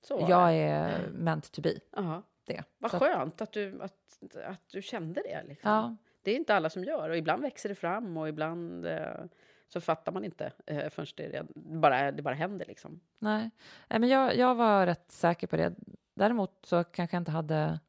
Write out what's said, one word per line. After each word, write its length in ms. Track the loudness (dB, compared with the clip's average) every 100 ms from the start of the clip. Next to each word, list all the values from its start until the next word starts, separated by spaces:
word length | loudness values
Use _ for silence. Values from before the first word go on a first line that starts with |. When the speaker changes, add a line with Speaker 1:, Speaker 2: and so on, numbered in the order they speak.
Speaker 1:
Så 200 | -4 -2
var 100 | 6
Speaker 2:
Jag 180 | 8 8
Speaker 1:
det. 20 | 6
Speaker 2:
är 520 | 2 0 0 -2 -4
meant 400 | -4 -2 -2 -6
to 100 | -4
be. 120 | -4 -4 _ -6
Speaker 1:
Aha. 260 | -4 -6 -10 _
Speaker 2:
Det. 180 | -10 -10 -10 _
Speaker 1:
Vad 120 | -4
Speaker 2:
Så 60 | 0
att 60 |
Speaker 1:
skönt 380 | 2 2 -2 -6
att 120 | -8
du, 300 | -6 -8 -8
att, 360 | -14 _ _ _ -18 -14 -12
att 220 | -14 _
du 100 | -12
kände 400 | -10 -8 -6 -6
det, 180 | -6 -10 -12
liksom. 220 | -4 2
Speaker 2:
Ja. 260 | 2 2 -8 _ _
Speaker 1:
Det 80 | -2
är 60 | -2
inte 180 | 4
alla 160 | 2 2
som 140 | -2
gör, 260 | -4 -4 -2
och 60 | -2
ibland 260 | 0 0
växer 260 | 0 -6 -8
det 60 |
fram 420 | -4 -4 -2 -4 -4
och 120 | -4
ibland, 580 | -4 -4 -4 -8 -6 -4
eh, 200 | -4 -6 -8 -12 _ _ _ _
så 120 | -6
fattar 320 | 0 0 0
man 120 | -6
inte, 280 | -8 -8 -10 -10 -8
eh, 220 | -4 -4
förrän 160 | -6 -10 -10
det 120 | -8
redan, 200 | -8 -10
bara, 580 | -14 -10 2 4 4 0
det 100 | -2
bara 120 | -6
händer, 320 | -4 -4 -6 -12
liksom. 340 | -14 -18 -18 _ _
Speaker 2:
Nej. 320 | -2 -2 -4 _ -20 -20 -4
Nej, 100 | 2
men 80 | 4
jag, 280 | 4 4 4
jag 180 | 4
var 320 | 6 6 6 4
rätt 240 | 2 _
säker 340 | 0 2 2 0
på 100 | 0
det. 180 | 0 -2 -16 -20 _
Däremot 440 | 2 2 4 -2 _ 0
så 180 | 0
kanske 320 | 0 -2 -2 -2
jag 40 |
inte 100 | -2
hade 480 | -4 0 0 2 -2